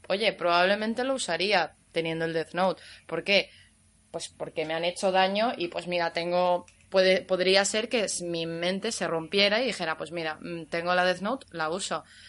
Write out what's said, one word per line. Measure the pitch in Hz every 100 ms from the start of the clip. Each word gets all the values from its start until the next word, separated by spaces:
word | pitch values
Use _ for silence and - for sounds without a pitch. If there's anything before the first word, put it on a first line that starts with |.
| -
oye, | 196 214
probablemente | 175 175 175 185 208 220 226
lo | 262
usaría | 269 - 165 196 185 156 - _
teniendo | 165 165 160 165
el |
Death | 160 156
Note. | 175 185 - - - -
¿Por | 165
qué? | 196 196 - - _ _ _ _ _
Pues | 170 -
porque | - 156 165 156
me |
han | 165
hecho | 175 180 196
daño | 185 190 202 233 -
y, | 170
pues, | 170 170
mira, | 175 170
tengo | 170 175 175 180 175 - _ _
puede, | 196 185 185
podría | - 180 180 196
ser | 196 220 233
que | 240
s-, | 190 -
mi | 175 165 165
mente | 165 175 190 226
se | - 165
rompiera | 165 160 196 202 214
y | 254
dijera, | - 160 160
"Pues | 156
mira, | 170 160 151
mm, | 170 170 156
tengo | 170 175
la | 180
Death | 180 180
Note, | 208 269 -
la | 165 156
uso". | 190 - 160 - -